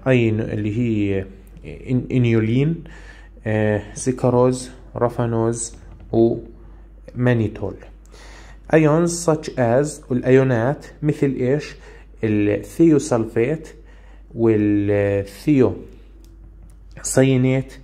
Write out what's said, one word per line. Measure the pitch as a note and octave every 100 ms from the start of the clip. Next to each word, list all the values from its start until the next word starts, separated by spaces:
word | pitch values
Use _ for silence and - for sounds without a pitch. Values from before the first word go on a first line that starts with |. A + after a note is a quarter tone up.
| -
اين | B2+ A#2 A2
اللي | G#2+ A2+ G#2+ G#2
هي | A#2+ A2 G2+ F#2+ F#2+ - - - -
إن-، | D2 G#2 B2+ -
انيولين، | C3 A#2+ A2+ A2 A#2+ D3 E3 - - - - - - -
آه، | G#2+ G#2+ G#2 -
سكروز، | - - B2+ B2+ B2 B2+ B2+ - - - A2+
رافينوز، | A#2+ - A#2 A2+ A2+ A#2 - - - - -
و | A2+ A#2 A2+ - - - - - - - -
مانيتول. | B2 A#2+ G#2 - G2 - - - - - - - - - - E3
Ions | D#3 D#3 E3+ E3+ -
such | D#3 - -
as، | A#2+ B2 D3 - -
والأيونات | B2 B2+ C3 C3 A#2+ A#2 D3 - -
مثل | D3+ C#3+ C#3+ C3
إيش؟ | B2 D3 - - - - - -
الثيوسلفيت | A2+ G#2+ G#2 G#2 - - E3 D3 - A#2+ A2+ A2+ A#2+ D#3 - - - - - - - B2
والثيوسيانات | A2+ G#2+ G#2 G#2 G2+ G2+ G2+ G2+ G2 - - C#3+ A2+ - - - - - - - - - - - - - - - C3+ C3 B2+ C3 C3 -